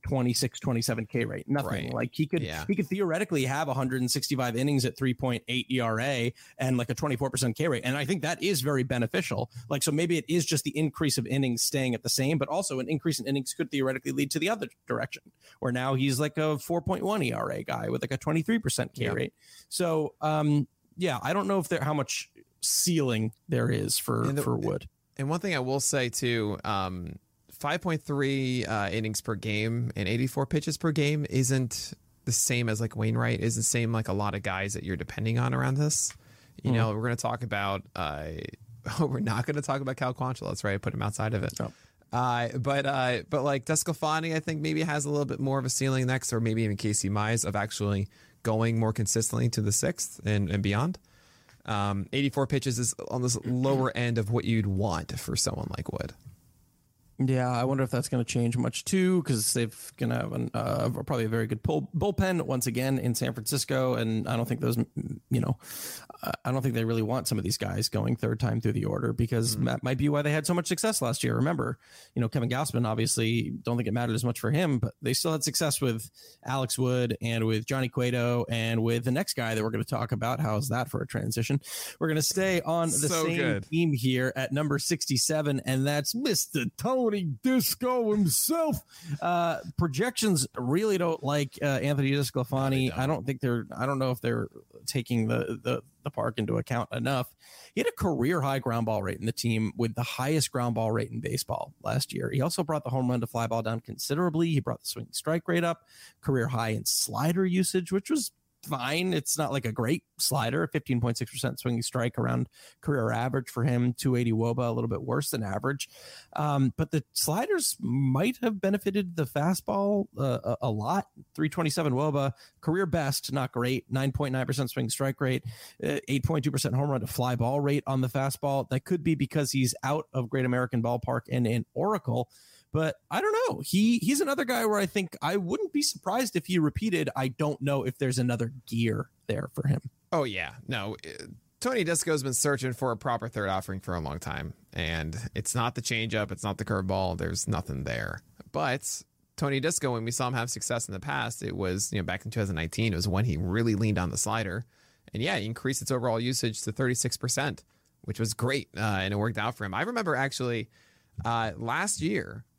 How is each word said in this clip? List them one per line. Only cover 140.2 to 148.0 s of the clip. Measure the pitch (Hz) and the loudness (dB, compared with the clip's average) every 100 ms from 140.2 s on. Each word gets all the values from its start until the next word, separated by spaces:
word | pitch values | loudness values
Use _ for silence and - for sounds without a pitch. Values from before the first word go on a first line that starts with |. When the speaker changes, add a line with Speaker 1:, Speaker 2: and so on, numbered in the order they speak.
Speaker 2:
yeah. | 135 95 76 - - | 0 -2 -6 -8 -6
No, | 123 101 107 80 | -4 -4 -6 -10
uh, | - - - _ _ | -14 -14 -18 _ _
Tony | 247 254 | -2 0
Disco's | 165 165 - 156 | 2 0 2 2
been | 135 | 2
searching | 123 147 139 131 | 0 2 2 0
for | 120 131 | 0 -2
a | 113 | 0
proper | - 117 - | -2 -2 -2
third | 110 98 | -2 0
offering | 95 - 95 | 0 -2 -8
for | - | -4
a | 87 | -4
long | 76 78 | -2 -6
time. | - 71 80 - _ | -6 -6 -6 -10 _
And | - 80 82 78 80 117 - | -4 -2 -2 -4 -6 -6 -6
it's | - | -4
not | 135 120 127 | -2 -2 -2
the | |
changeup. | 117 113 110 107 104 | -4 -2 0 -2 -2
It's | 98 | -4
not | 107 98 | -4 -4
the | - | -2
curveball. | 101 95 95 92 90 | 0 0 0 0 -2
There's | 85 87 - | -2 -2 -2
nothing | 80 - 67 | -2 -2 -6
there. | 69 58 | -4 -4